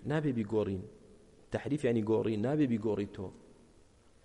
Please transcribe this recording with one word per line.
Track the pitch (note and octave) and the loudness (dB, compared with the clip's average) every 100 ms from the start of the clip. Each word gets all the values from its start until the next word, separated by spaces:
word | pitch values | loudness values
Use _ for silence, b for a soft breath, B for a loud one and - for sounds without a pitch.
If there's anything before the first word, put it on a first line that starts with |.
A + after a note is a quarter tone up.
| A2+ | -4
نابێ | D3+ D3 A#2 | -2 0 -2
بیگۆڕین. | G2+ A2 G2 F#2+ F#2+ - - - - - - | 0 0 0 -2 -8 -18 -20 -20 -20 -20 -8
تەحریف | - B2 D3 | -6 -4 0
یعنی | B2 A#2 G#2 | 2 2 4
گۆڕین، | A2 G#2+ G#2+ A#2+ | 2 2 0 0
نابێ | D3+ C#3 | 2 2
بیگۆڕی | A2+ A2 G2+ G2+ - | 2 0 0 -2 -6
تۆ. | F#2 - - - - - - - b b | -10 -12 -20 -20 -20 -20 -20 -20 b b